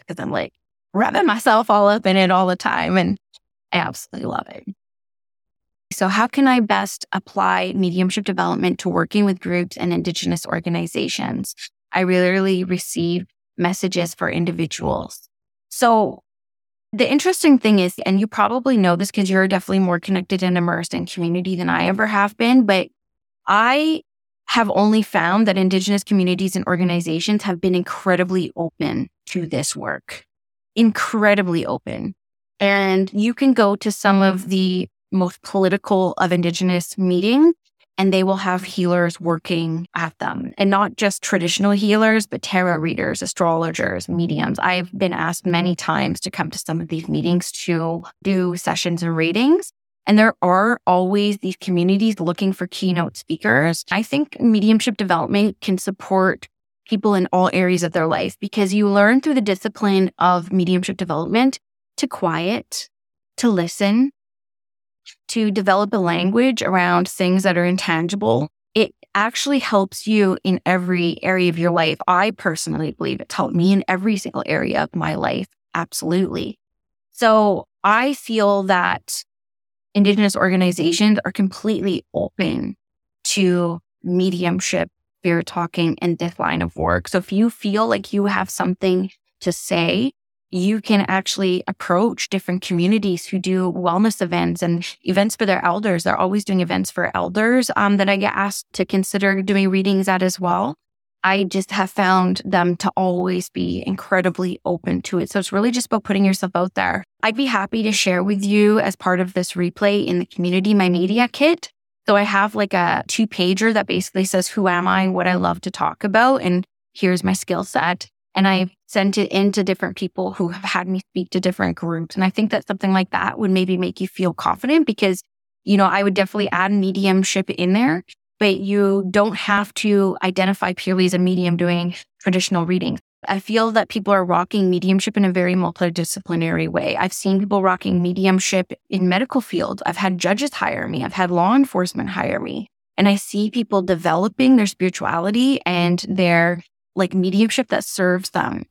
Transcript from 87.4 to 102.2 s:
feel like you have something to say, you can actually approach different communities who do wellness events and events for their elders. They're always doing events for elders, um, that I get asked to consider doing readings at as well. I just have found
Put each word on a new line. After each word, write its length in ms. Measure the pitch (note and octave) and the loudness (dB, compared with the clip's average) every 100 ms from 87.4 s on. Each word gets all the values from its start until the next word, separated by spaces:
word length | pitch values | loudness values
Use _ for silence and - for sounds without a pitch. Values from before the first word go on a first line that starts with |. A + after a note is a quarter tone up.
| A#3 | 0
feel 380 | - G#3+ G3+ A3+ | -2 -4 -2 0
like 260 | G3+ G3 | -2 -2
you 140 | G3+ G3+ | -2 0
have 240 | G3 F#3 | -2 -4
something 580 | - F3+ F#3 F#3+ F#3 F#3+ - _ _ | -4 -4 -2 0 0 -2 -8 _ _
to 100 | F3+ | -6
say, 600 | F3 - E3+ E3+ F3+ C4+ - _ _ _ | -6 -2 0 0 0 -2 -4 _ _ _
you 280 | F#3 F#3 G#3+ | -2 0 0
can 220 | - G#3 | 2 2
actually 640 | - F#3+ - - F#3+ F3+ - | 2 0 -2 -2 0 0 -4
approach 640 | F#3 - F3 A3+ - - | -8 -2 2 2 -2 -4
different 320 | G3 - F3+ | -4 -4 -4
communities 640 | - F3 F3 A3 G3+ F3 - | -2 0 2 2 0 -4 -4
who 140 | F#3+ | -4
do 320 | F#3 F#3 F#3 | 0 0 0
wellness 500 | F#3 F3+ F3+ A3 - | -2 0 2 2 0
events 400 | F3+ F3 E3+ E3+ | -2 0 -2 -2
and 240 | E3+ E3+ - - | -2 -2 -4 -8
events 320 | - F#3 G#3 - | -2 0 0 0
for 100 | G3+ | 0
their 180 | F#3 F3 | 0 0
elders. 380 | F#3 G#3 F3 | 0 0 0
They're 140 | F3+ - | 0 0
always 280 | F#3 G#3 - | 0 -2 0
doing 160 | F#3 | 0
events 300 | F3 F#3 F#3+ | 0 -2 -2
for 240 | - - - | -4 -4 -2
elders, 540 | F3 F#3 A3 B3+ B3 - | -2 0 2 2 2 0
um, 220 | G3+ G3+ | 2 2
that 120 | G3 | 2
I 80 | G3 | 2
get 160 | G3 - | 0 -2
asked 360 | G3 - - | -4 -6 -10
to 120 | - F#3 | -6 -2
consider 560 | G3 F#3+ G3 G3 G3 | -2 -2 0 0 0
doing 280 | F#3+ G3 F#3+ | 0 0 2
readings 380 | F#3+ G3 F#3+ F#3+ | 2 2 0 0
at 160 | F#3 | 0
as 160 | F#3 F3+ | 0 -2
well. 360 | F3+ F3+ A3 D4+ _ _ _ _ | -2 0 -2 -6 _ _ _ _
I 220 | F#3 G3 | -2 0
just 280 | F#3+ G3 F#3+ | 0 -2 -2
have 200 | G3 F#3+ | -2 -2
found 500 | - F#3 F#3+ | 0 2 4